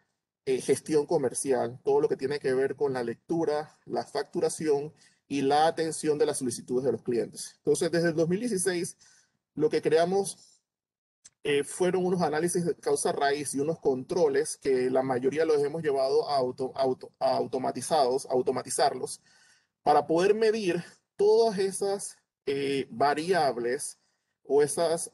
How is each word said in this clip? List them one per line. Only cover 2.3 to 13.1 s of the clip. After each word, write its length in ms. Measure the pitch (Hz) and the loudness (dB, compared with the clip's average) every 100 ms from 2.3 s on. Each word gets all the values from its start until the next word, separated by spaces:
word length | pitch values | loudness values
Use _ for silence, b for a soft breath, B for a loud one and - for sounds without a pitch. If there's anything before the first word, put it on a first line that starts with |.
| 147 | -4
que 160 | 143 | -2
ver 220 | 131 139 139 | 0 0 0
con 180 | 143 | -2
la 80 | 127 | -2
lectura, 760 | 120 117 _ 170 156 147 151 _ - | -6 -8 _ -2 0 -2 -4 _ -8
la 200 | 120 117 | -6 -4
facturación 880 | 143 143 160 240 - 156 143 147 - b b _ | -6 -6 -2 -2 -2 0 0 -2 -14 b b _
y 140 | 139 | -2
la 240 | 135 143 165 | 2 4 4
atención 540 | 165 160 156 156 147 | 2 -4 -4 -2 2
de 80 | 151 | 0
las 100 | 143 | 0
solicitudes 460 | 127 113 - 127 | -4 -6 -4 -2
de 80 | 131 | 0
los 100 | 113 | -2
clientes. 540 | - 120 104 - - - | -2 -2 -2 -8 -16 -8
Entonces, 320 | - 147 175 | -2 0 2
desde 200 | 170 170 | 0 0
el 60 | 156 | 0
dos 140 | 165 | 0
mil 120 | 185 | 0
dieciséis, 560 | 247 185 180 175 254 - b b b b _ - | -2 -2 -2 -2 -6 -10 b b b b _ -2
lo 160 | 151 | 0
que 100 | 156 | 2
creamos, 800 | 151 156 175 190 196 - _ _ _ _ _ _ _ _ - _ | 2 2 4 2 -2 -6 _ _ _ _ _ _ _ _ -20 _
eh, 200 | 143 143 | -2 -2
fueron 420 | 143 - 180 180 180 | -2 0 0 2 0
unos 160 | 180 | 0
análisis 420 | 165 151 175 175 | 0 0 0 0
de 120 | 170 - | -2 -2
causa 360 | - 143 - | -2 0 0